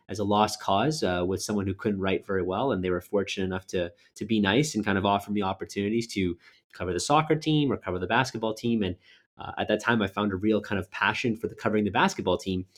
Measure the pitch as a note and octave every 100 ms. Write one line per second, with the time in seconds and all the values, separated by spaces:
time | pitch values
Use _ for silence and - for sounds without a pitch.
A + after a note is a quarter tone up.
0 | - F#2+ G2+ G#2 G#2+ - - G2 C3+ D#3
1 | G2 F2+ F2+ F#2 - G#2 F#2+ F#2+ A2 G2
2 | F#2+ F#2 - F#2+ F2+ F#2+ C3+ G2 F#2 F2
3 | - G2+ - - F#2 F#2 - F#2+ E2+ -
4 | _ - G#2 A2 G2 A2+ D3+ A2 G2+ G2
5 | G2+ G2+ G#2 G#2 F#2+ F#2+ E2+ G2+ G2+ A2+
6 | A2+ G2+ F2+ E2+ - _ _ - F2+ F2
7 | - D3+ D#3 D#3 D#3 D3+ C#3 A2 - F2+
8 | F#2 A#2 B2+ A#2 A2 A2 A#2+ A2+ F#2+ F2+
9 | _ - _ - - - F2+ G#2+ A#2 A#2
10 | G2 - G#2 F#2 G#2+ G#2+ G#2 G2 F#2 -
11 | G2+ A2 B2 A2 G#2 - A2 G#2+ G#2 A2
12 | F#3 D3 F#2+ F2+ F#2+ F#2 F2+